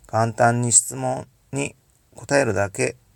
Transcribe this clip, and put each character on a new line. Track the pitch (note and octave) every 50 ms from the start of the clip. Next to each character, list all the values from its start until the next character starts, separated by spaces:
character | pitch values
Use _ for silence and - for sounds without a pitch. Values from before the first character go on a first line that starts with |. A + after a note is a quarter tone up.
| -
簡 | - - A2 A2+ A#2
単 | G#2+ - A#2+ A#2+ A#2+ A#2+
に | A#2+ A#2+
質 | A#2 - - - B2+
問 | C3 C3 B2+ C3 C3 C3 - _ _ _ _
に | - C#3 C#3+ - - _ _ _ _ _ _ _ _
答 | - - - C#3+ C#3
え | C#3
る | A#2 G2
だ | G2 G2+ F#2+
け | - - B2+ - - - _ _ _